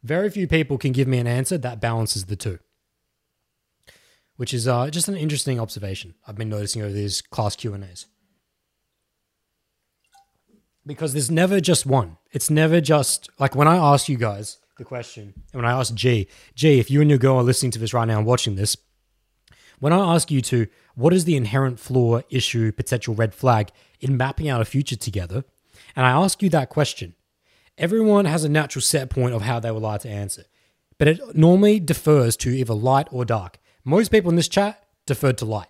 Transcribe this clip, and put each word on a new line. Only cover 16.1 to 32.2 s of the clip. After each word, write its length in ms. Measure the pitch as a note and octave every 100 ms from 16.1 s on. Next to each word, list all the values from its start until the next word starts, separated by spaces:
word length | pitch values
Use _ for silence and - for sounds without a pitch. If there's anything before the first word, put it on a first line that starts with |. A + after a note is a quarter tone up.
| A#2 F#2+ - -
"G, 260 | - D#3 C3+
if 100 | A2+
you 100 | C#3
and 100 | D3+
your 80 | C#3
girl 180 | C3+ C3
are 60 |
listening 300 | A#2+ B2+ C3
to 60 | A2
this 160 | A2+
right 120 | B2 A2+
now 120 | A2
and 80 | G#2+
watching 300 | B2 - G2
this, 200 | G#2 - _ _ _ _ _ _ _ _ _ _
when 140 | C#3+
I 220 | F3 F#3+
ask 160 | E3+ -
you 100 | C#3+
two, 260 | A#2+ B2 A2 _ _
what 180 | - C3+
is 120 | F#3
the 120 | E3+ D3
inherent 420 | A2+ B2 C3+ A#2+
flaw, 420 | - B2+ A#2+ A#2 -
issue, 420 | C3 - A#2 A2
potential 420 | - - B2 -
red 200 | A2 A2
flag 360 | - C3+ A2+ G2+ _ _ _
in 160 | C3 C3+
mapping 320 | C3 - D#3
out 120 | B2
a 40 |
future 320 | A2 C3 C#3 A#2+
together?" 480 | - G2 F2 G2+ C3+ _ _ _ -
And 120 | - B2+
I 40 |
ask 320 | C3 F#3+ -
you 60 | G3
that 200 | D#3+ C3
question, 440 | - D3 - F2 - _ _ _ _ _ _
everyone 480 | E3+ A3 G#3+ G3+
has 200 | F#3+ E3+
a 40 | D#3
natural 340 | D3+ C#3+ -
set 280 | - D3+ C3
point 240 | - B2
of 80 | A#2
how 180 | G#2 A#2+
they 100 | A2+
would 120 | A2
like 180 | A2 G#2
to 80 | A#2
answer. 340 | G2+ G#2 - - _ _ _ _ _
But 100 | D3
it 280 | E3 B3 D#3
normally 420 | D#3+ F#3 G#3 G#3+
defers 580 | D3+ C3 - D3+